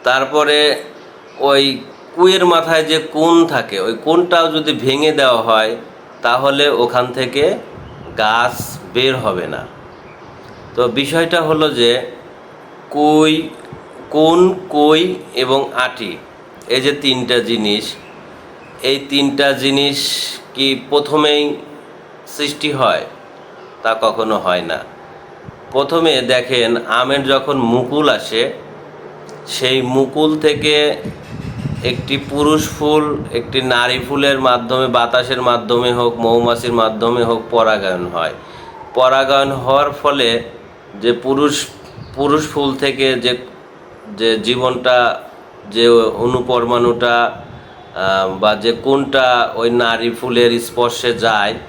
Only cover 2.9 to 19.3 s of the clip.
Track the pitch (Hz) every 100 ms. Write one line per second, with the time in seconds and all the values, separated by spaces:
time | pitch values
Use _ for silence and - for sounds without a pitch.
2.9 | 160 156 151 160 170 165 139 110 98 98
3.9 | 113 151 165 180 175 160 156 151 139 131
4.9 | 135 156 143 135 117 113 110 110 117 -
5.9 | - - - 117 123 139 139 143 127 120
6.9 | 123 123 123 127 135 160 214 - - -
7.9 | - - - 110 113 123 - - - -
8.9 | 123 131 123 110 90 80 67 - - -
9.9 | - - - - - - - - - 123
10.9 | 113 139 165 165 170 156 156 156 123 120
11.9 | 123 - - - - - - - - -
12.9 | 147 151 156 156 156 165 - - - -
13.9 | - - 151 160 170 185 185 - 147 151
14.9 | 156 180 180 - 123 127 135 131 113 127
15.9 | - 104 80 - - - - - 127 135
16.9 | 143 139 127 123 123 107 117 107 107 113
17.9 | - - - - - - - - - 135
18.9 | 139 139 139 139